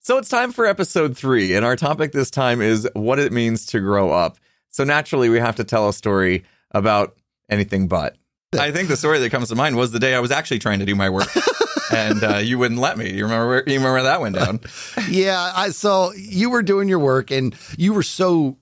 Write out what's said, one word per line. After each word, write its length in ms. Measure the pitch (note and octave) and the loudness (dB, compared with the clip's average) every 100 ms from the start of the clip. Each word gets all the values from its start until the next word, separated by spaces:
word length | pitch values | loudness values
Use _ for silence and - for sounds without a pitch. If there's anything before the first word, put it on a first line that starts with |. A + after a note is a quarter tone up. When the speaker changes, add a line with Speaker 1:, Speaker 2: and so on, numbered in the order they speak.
Speaker 1:
So 160 | - C4 | 0 0
it's 120 | C4 | 0
time 220 | A#3+ B3 | -2 -2
for 120 | A#3+ A3+ | 0 0
episode 500 | G3 F#3 F3+ D3+ B2+ | 0 -2 0 -2 -2
three, 380 | C3+ B2 F#2 | 0 2 2
and 100 | F#2 A#2 | 2 2
our 100 | B2 | 0
topic 380 | D3 D3+ D3 | -2 -2 -2
this 180 | C#3+ C3 | -2 -2
time 300 | - B2+ A#2+ | 0 0 2
is 260 | G#2+ A2+ A2+ | 2 2 0
what 260 | G#2+ A2 C#3 | -2 0 2
it 120 | C#3 | 0
means 320 | A#2+ A2+ A2+ - | 0 -2 -2 -2
to 120 | A#2 | -2
grow 300 | G2 G2+ F#2+ | 0 2 2
up. 260 | E2 E2 - _ _ _ | 2 0 -4 _ _ _
So 140 | - C#3 | -4 0
naturally, 440 | D3 D3 C#3+ A#2+ | 0 0 2 4
we 100 | A#2 | 4
have 180 | A#2 A#2 | 2 -2
to 60 | G#2+ | -2
tell 220 | A2+ G#2 | 0 0
a 40 | |
story 520 | G2+ G#2+ G2 F#2 F2+ - _ _ | 0 0 2 2 0 -4 _ _
about 440 | G#2 G#2+ G#2 G2+ _ _ _ _ | 0 2 2 0 _ _ _ _
anything 380 | G#2 G2 G2 F#2+ | -2 0 0 0
but. 260 | F2 C#2+ - _ _ _ - | 0 -4 -8 _ _ _ -2
I 140 | D3 | -2
think 160 | D#3 F#3 | -2 -2
the 80 | C3+ | 0
story 220 | D3+ D3+ | 2 2
that 100 | A#2+ | 2
comes 200 | B2+ A#2+ | -2 -2
to 60 | A#2 | 0
mind 200 | D3+ A#2+ | 0 2
was 160 | B2 | 0
the 80 | A2+ | 0
day 160 | B2+ B2+ | 2 2
I 40 | |
was 100 | A#2+ | 0
actually 280 | C#3 D#3 A#2+ | -2 -2 -4
trying 200 | A2+ G2+ | 0 0
to 60 | G2 | 0
do 100 | G2+ | 0
my 140 | G2 | 0
work, 180 | F#2 - - - - | 0 -2 0 -2 -2
Speaker 2:
<laughs> 320 | - - - | -4 -4 -2
Speaker 1:
and, 300 | A2+ G#2+ G#2+ | -2 0 0
uh, 140 | G#2+ G2+ | 0 0
you 200 | A2 B2 | 0 0
wouldn't 220 | B2 A#2 | 0 0
let 180 | C3+ G#2+ | -2 -2
me. 140 | G#2+ | -6
You 100 | G2 G#2+ | -4 -2
remember 220 | A2+ A#2 | 0 0
where, 80 | B2+ - | 0 0
you 60 | C3+ | 0
remember 160 | C3+ | 2
where 100 | C3 | 2
that 180 | C3 E3+ | 2 0
went 140 | A#2+ F#2 | -2 -2
down? 260 | G2+ A#2 - - | -2 -4 -8 -16
Speaker 2:
<laughs> 260 | - - G3 | -10 -8 -2
Yeah, 420 | F#3 F#3+ F#3 F3 | 0 0 0 -2
I, 160 | F#3 G3 | -2 -4
so 400 | - G#3 F#3+ F#3 G3+ | -2 0 2 0 -4
you 340 | G3+ F#3 A#3 | -6 -2 0
were 140 | A#3+ | 0
doing 240 | F#3+ G3 G3 | 2 2 2
your 120 | F#3 | 2
work, 300 | C#3+ C3 - | 4 2 0
and 240 | C3+ B2+ - - D#3 | -2 -2 -6 -16 -2
you 160 | F3+ | 0
were 80 | G#3 | 2
so 540 | - - F#3 E3+ C#3 C3 | -2 0 2 2 0 -4